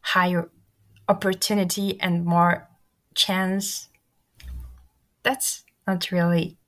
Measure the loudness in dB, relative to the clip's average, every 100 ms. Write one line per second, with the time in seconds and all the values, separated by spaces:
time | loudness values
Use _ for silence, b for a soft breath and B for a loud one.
0 | 0 2 2 0 -4 _ _ _ _ _
1 | -2 0 0 -2 0 0 0 -2 -4 -2
2 | 0 0 2 4 4 2 -4 _ _ _
3 | _ -2 0 0 0 0 -4 -8 -12 _
4 | _ _ _ _ -14 -12 -14 -18 -20 _
5 | _ _ -2 -2 -4 -6 _ _ -4 -4
6 | -2 0 2 2 0 -8